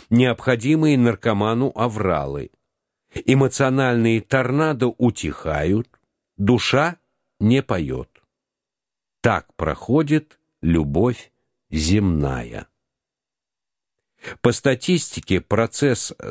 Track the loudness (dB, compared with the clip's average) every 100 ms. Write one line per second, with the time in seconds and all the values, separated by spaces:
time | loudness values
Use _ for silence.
0 | 0 2 2 0 -2 -2 0 2 2 4
1 | 2 2 -2 0 0 0 -2 -2 -4 -2
2 | -2 -2 -2 -8 -10 _ _ _ _ _
3 | _ -6 2 4 2 2 0 2 2 2
4 | 2 0 0 -2 0 0 -2 0 -2 0
5 | 0 0 -6 -6 -6 -2 0 -2 -4 _
6 | _ _ _ -4 0 2 2 0 0 -4
7 | _ _ _ _ 2 2 0 -4 -4 -6
8 | -10 _ _ _ _ _ _ _ _ _
9 | _ _ 0 0 -4 -6 -4 -4 -2 0
10 | 2 -2 -4 _ _ _ 0 2 2 0
11 | 0 -2 -12 _ _ _ _ -4 0 2
12 | 2 0 0 -4 -8 -14 -16 _ _ _
13 | _ _ _ _ _ _ _ _ _ _
14 | _ _ -20 0 0 2 0 -2 0 -2
15 | -2 -10 -4 -4 0 0 0 0 0 0
16 | -4 -10 -10